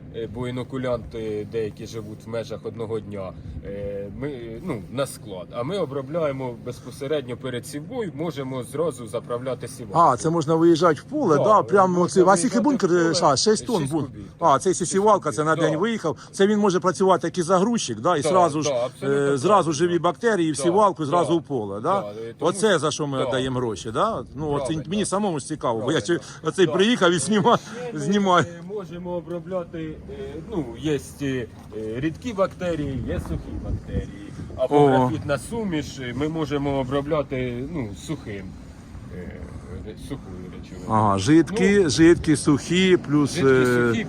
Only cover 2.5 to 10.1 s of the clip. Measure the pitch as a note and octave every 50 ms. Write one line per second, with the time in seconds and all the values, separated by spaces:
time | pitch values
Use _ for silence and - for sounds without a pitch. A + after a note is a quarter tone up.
2.5 | G#2+ F2+ - A2+ G#2 A2 A2+ G2+ A2 G#2+ G2 G2+ G2+ G2 F#2+ F#2 D#2+ - - -
3.5 | D#2+ - - F#2+ G2+ G2+ G2+ G2+ G2+ G2+ G2+ G2+ G2 A2+ C3 D3+ C#3+ A#2+ A#2 A2+
4.5 | A2+ A#2 D3+ F#3 C3 G#2+ F2+ E2+ G#2 C3 C#3 - - - - G#2+ F#2+ F2+ F2 -
5.5 | - A#2 A#2+ D3 G3 G3+ E3+ B2+ C#3 C#3 C3 C3 D#3 E3+ D#3+ C#3+ C3+ C3+ C3 B2
6.5 | A#2 A2 - B2 A#2 - - C3 A2 - C#3+ C3+ D#3 D3 C3+ B2 A#2+ - - C3
7.5 | B2 A#2+ A2+ - D3 D3 D#3 F3+ B3+ B3+ A3 E3+ C#3 C#3 E3 F3 C3 C#3 C3+ C3
8.5 | C3+ B2+ A#2 G#2+ A#2+ C#3+ E3+ D#3+ B2 - A#2+ G#2 A2 A#2 F#2 C#3+ A#2+ A#2+ B2+ C3+
9.5 | B2 A#2+ - A2+ - - A#2+ G2+ A#2+ D#3+ E3+ D3